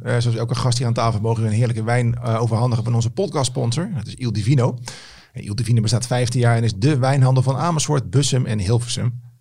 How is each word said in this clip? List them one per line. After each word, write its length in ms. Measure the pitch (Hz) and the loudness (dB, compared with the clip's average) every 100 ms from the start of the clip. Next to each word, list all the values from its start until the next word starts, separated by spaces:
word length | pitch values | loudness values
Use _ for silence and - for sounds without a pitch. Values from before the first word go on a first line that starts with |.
eh, 140 | 120 120 | -2 0
zoals 200 | 120 113 | 0 0
elke 180 | 113 120 | -2 -2
gast 220 | 131 120 | 0 0
hier 100 | 123 | 0
aan 60 | |
tafel 280 | 113 113 104 | 0 0 0
mogen 220 | 113 110 | 0 0
we 60 | 110 | 0
een 60 | 107 | 2
heerlijke 280 | 123 113 | 0 0
wijn, 320 | 110 120 117 117 | 0 2 2 0
eh, 260 | 117 113 | -2 0
overhandigen 420 | 117 107 123 117 | 2 2 2 0
van 120 | 120 117 | 0 0
onze 140 | 113 | 0
podcastsponsor. 800 | 151 196 151 123 135 120 120 196 151 | -2 -2 -2 -2 -2 -2 -2 -4 -6
Dat 120 | - | -8
is 80 | - | -6
Il 180 | 123 | -4
Divino. 440 | 104 101 147 123 123 - - - - - | -2 2 4 2 -2 -12 -16 -20 -20 -20
En 100 | - | -14
Il 120 | - 101 | -8 -4
Divino 260 | 110 117 | 0 2
bestaat 260 | 107 113 - | 2 0 0
vijftien 320 | 123 120 127 | -2 0 2
jaar 140 | 120 117 | 2 4
en 80 | |
is 100 | 117 95 | 0 2
de 220 | 135 147 | 2 2
wijnhandel 460 | 131 139 131 127 | 2 4 4 4
van 120 | 131 135 | 2 0
Amersfoort, 520 | 170 156 - 147 101 | 0 -2 0 -2 0
Bussum 360 | 123 143 131 123 | 0 2 0 -2
en 140 | 107 | -2
Hilversum. 640 | 95 120 - - 113 - - _ | 0 0 0 -4 -4 -4 -12 _